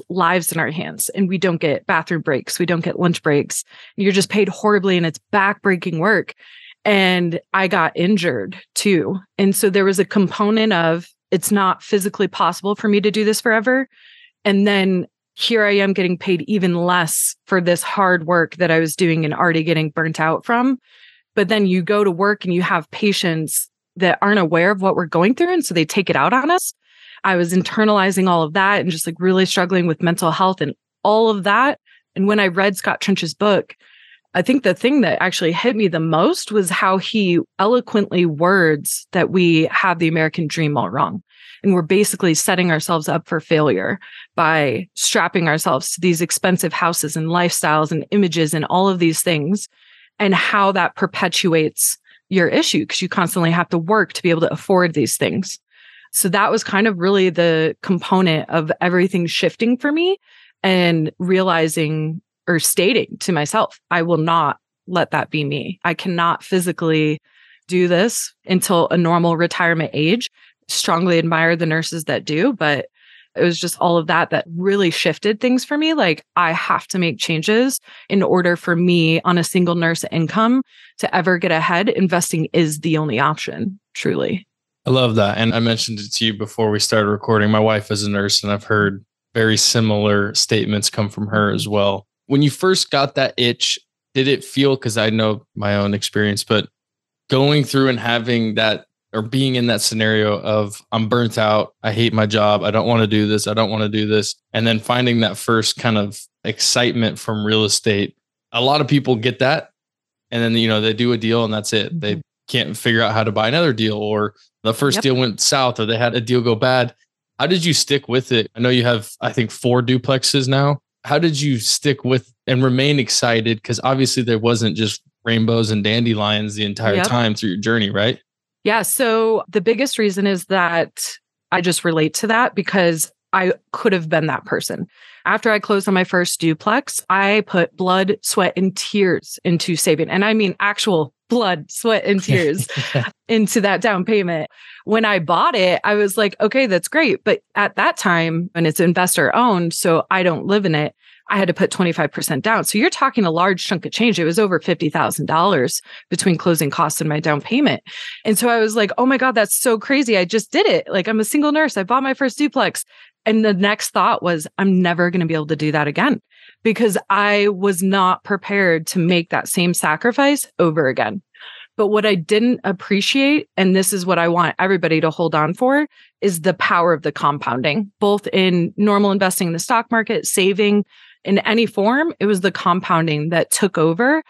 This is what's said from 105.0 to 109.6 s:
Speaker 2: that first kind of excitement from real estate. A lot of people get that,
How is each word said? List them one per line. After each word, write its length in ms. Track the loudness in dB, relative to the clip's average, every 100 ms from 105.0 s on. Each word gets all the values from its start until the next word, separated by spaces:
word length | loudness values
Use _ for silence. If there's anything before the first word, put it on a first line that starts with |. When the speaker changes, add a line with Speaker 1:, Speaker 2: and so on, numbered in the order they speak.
| 2 2
Speaker 2:
that 160 | 0 -2
first 400 | 0 0 0 -2
kind 200 | -2 0
of 240 | -2 -8 -18 _ -8
excitement 760 | -4 -2 0 0 0 -2 -4
from 260 | -6 -4 0
real 200 | 0 2
estate. 500 | 0 0 0 -2 -6 _ _ _
A 80 | -2
lot 180 | 0 0
of 80 | 2
people 300 | 0 2 0
get 220 | 0 0
that, 320 | 0 0